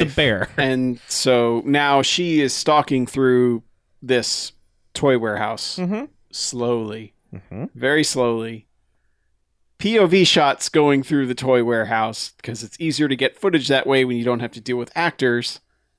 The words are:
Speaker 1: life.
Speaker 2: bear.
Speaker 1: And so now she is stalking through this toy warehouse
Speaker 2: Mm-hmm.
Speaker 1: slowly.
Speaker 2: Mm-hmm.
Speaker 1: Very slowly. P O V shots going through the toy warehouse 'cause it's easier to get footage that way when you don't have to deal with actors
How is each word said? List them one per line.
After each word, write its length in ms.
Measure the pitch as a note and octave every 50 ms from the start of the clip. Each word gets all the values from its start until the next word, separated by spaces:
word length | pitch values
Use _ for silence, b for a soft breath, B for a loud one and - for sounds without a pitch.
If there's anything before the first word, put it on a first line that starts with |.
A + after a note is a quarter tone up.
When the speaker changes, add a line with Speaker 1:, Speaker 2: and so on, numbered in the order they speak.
| D#3
Speaker 1:
life. 120 | D3+ -
Speaker 2:
bear. 320 | - D3+ B2+ G#2+ F#2 G2+ - -
Speaker 1:
And 420 | - C3+ C3 C3 B2+ B2+ B2+ A#2+ A#2 - -
so 540 | - - - C#3 B2 A#2+ A#2+ A#2 A#2 A#2 -
now 340 | - C#3 D3 C#3+ C#3+ C#3 C#3
she 400 | C3 - - F3 F3+ F3 D#3+ D3+
is 140 | C#3 B2+ -
stalking 520 | - - D#3 D3+ D3+ C#3 - C#3+ B2+ B2
through 560 | - - C3+ C3+ B2+ B2 B2 B2 B2 A#2+ A#2 - _ _ _ _ _ _ _
this 520 | - B2 C3 A#2+ A2 - - - - - - _ _ _ _ _ _ _ -
toy 240 | - - C#3 C3 A#2+
warehouse 580 | A2+ A2 G#2 G#2 G#2+ G#2+ A2+ G#2 - - -
Speaker 2:
Mm-hmm. 300 | F#3 F3+ F3+ G#3 A3 C#4 - _ _ _ _
Speaker 1:
slowly. 800 | - - - - C3 A#2+ A#2+ A#2+ A#2+ A#2 A2 G#2+ G#2+ A2 A2 G2+ _ _ _ _ -
Speaker 2:
Mm-hmm. 300 | F#2 - - - G2+ D3 - -
Speaker 1:
Very 280 | A#2+ B2+ C3+ D3 D#3
slowly. 640 | D3 - - C3+ B2 A#2+ A#2 A2+ A2+ A2+ A2+ A2 - _ _ _ _ _ _ _ _ _ _ _ _ _ _ _ _ _ _ _ _ _ _
P 220 | - - G3+ A3+ A3
O 80 | G3
V 180 | E3 F3+ G3 F3
shots 440 | - - E3 D3 C#3 C3 - - -
going 320 | - D#3+ D3 D3 C#3+ C#3
through 240 | C3 - D3+ C#3+ C3+
the 80 | B2 A#2+
toy 280 | - - C3 B2+ B2 A#2
warehouse 680 | A#2+ A#2+ A2+ G#2+ G2+ A2+ A2+ A2 A2+ G#2+ - - - - _
'cause 200 | - - A#2 G#2+
it's 140 | A2 G#2+ - -
easier 280 | E3 D#3+ D3 C#3+ D3+ C#3+
to 80 | C3+
get 200 | A#2+ C3+ - - -
footage 300 | - G3 E3+ D3+ B2 A2
that 180 | C3+ C3 -
way 180 | C3+ C3+ C3+ C3
when 100 | B2+ B2
you 80 | A#2 A#2
don't 160 | B2 A#2+ A#2
have 120 | A#2+ A#2
to 80 | - A#2
deal 160 | G#2+ - B2
with 140 | B2 A#2+ - -
actors 680 | E3 E3+ E3+ - - C#3 B2 A#2+ A#2+ A#2+ - - - _ _ _ _ _ _ _